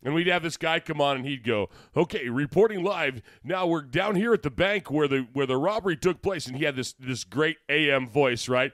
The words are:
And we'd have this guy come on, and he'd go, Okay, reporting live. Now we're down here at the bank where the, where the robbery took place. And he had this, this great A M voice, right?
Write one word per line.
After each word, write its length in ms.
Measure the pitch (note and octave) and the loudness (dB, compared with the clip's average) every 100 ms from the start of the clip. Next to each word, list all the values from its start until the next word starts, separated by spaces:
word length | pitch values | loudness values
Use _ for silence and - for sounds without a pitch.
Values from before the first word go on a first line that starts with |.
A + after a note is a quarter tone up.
And 100 | B2+ | -2
we'd 140 | D#3 F3 | 0 2
have 160 | F3 | 0
this 140 | E3 - | -2 -4
guy 220 | E3 E3 | -2 -2
come 200 | - D#3 | -2 0
on, 180 | C#3+ C#3 | 2 2
and 80 | B2+ | -2
he'd 180 | C#3 | -6
go, 260 | A2 A2 F#2+ - - - | -2 0 -2 -6 -8 -2
Okay, 320 | E3+ G3+ B2 | 0 -2 -4
reporting 560 | A#2+ D3 - A3 G#3 | -2 -2 4 2 2
live. 380 | F3 F#3 D3+ B2+ - - | -4 -2 -2 -4 -12 -20
Now 220 | B2 F#3 F#3 | -6 -2 0
we're 140 | E3 | 0
down 340 | C#3+ C3 F#3+ F#3 | 0 -2 0 0
here 180 | A3+ | 2
at 100 | A3+ | 2
the 80 | D3 | 0
bank 400 | A#2 F3+ G#3 - | 0 0 0 -2
where 160 | C#3 D3 | 0 2
the, 200 | C3+ B2 | 2 -2
where 140 | C3 C3+ | -2 0
the 120 | B2+ | 2
robbery 380 | D#3+ G#3+ F#3+ E3 | 2 0 -2 0
took 260 | F3+ F3+ | 0 0
place. 240 | - F#3 B2+ | -2 -4 -6
And 120 | B2+ | -2
he 80 | D3+ | -2
had 100 | C3 | -2
this, 180 | B2+ | -6
this 300 | - B2+ B2 | -8 -8 -8
great 340 | F#2 B2 D#3 D#3+ _ | -6 0 0 -2 _
A 200 | D3 D3+ | 0 2
M 200 | C#3 B2+ | 2 0
voice, 400 | A2 C#3 A#2 - | 2 2 2 0
right? 240 | B2 C3+ | 0 2